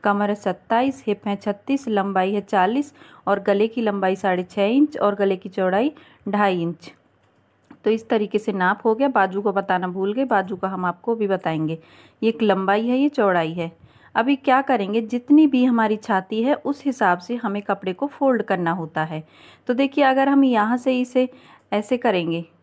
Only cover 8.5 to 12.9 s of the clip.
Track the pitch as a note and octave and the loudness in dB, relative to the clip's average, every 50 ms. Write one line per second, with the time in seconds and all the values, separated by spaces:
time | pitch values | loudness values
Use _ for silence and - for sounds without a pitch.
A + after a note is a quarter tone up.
8.5 | G3 F#3+ F#3 F3+ G3+ G3+ - A#3 A3 A3 C4+ C#4+ B3 G#3+ F#3+ F#3+ F3+ G3 G#3 A3 | -2 0 0 0 0 0 0 -2 0 2 0 2 4 2 2 2 0 -2 -2 0
9.5 | F#3 G3 F#3+ - F#3 F3+ F3+ F3+ F3 F#3+ F#3+ G3+ G#3 B3 C4+ B3+ A#3+ G3+ F#3 F#3 | -2 -2 0 0 0 0 0 -4 -4 -4 -4 -2 -2 -2 -2 0 0 0 0 -2
10.5 | G#3 F3+ - F#3+ F#3+ F#3 F#3 F3+ F3+ - - A#3 A#3 A3 G#3+ G3 G3 F3+ - E3 | -6 -6 -6 -6 -4 -4 -4 -4 -4 -4 -4 -6 -4 -2 0 -2 -2 -2 -2 -4
11.5 | D#3+ D#3 D#3 D#3 E3 D#3+ - - - - - - _ _ - A3+ A3+ A3+ A#3 G#3 | -2 -2 -4 -4 -6 -8 -12 -20 -20 -20 -20 -20 _ _ -2 -2 0 0 2 2
12.5 | F#3+ F#3 F#3+ F#3+ G3 G#3+ A3+ A#3+ | 2 2 2 2 0 2 0 0